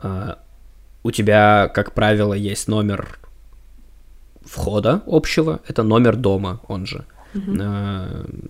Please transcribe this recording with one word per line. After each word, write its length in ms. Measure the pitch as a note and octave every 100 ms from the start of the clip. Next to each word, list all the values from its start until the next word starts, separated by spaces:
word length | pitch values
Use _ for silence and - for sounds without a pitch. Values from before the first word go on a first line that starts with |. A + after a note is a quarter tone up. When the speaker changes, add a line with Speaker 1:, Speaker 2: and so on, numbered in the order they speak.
Speaker 1:
э, 320 | F#2+ F#2+ A#2+ - - - - - - -
у 60 | A#2
тебя, 580 | A2 G#2 G#2+ G#2 G#2 F#2+
как 200 | - G#2
правило, 380 | - G#2+ G#2+ G#2
есть 320 | G2+ G2+ G#2 -
номер 520 | G#2+ G#2 G2 - - - - - - - - - - - - - -
входа 580 | - - - G#2 A2 F#3 -
общего, 540 | D#3+ - - D#3 - -
это 140 | -
номер 340 | A2 A2 A#2+ A2
дома, 440 | G#2 G2 G2 F2+ -
он 200 | G2 F#2+
же. 180 | F#2 - - -
Speaker 2:
Мгм. 240 | G3+ G3 F#3+
Speaker 1:
Э, 640 | G2+ G2+ G2+ F#2+ G2 - - -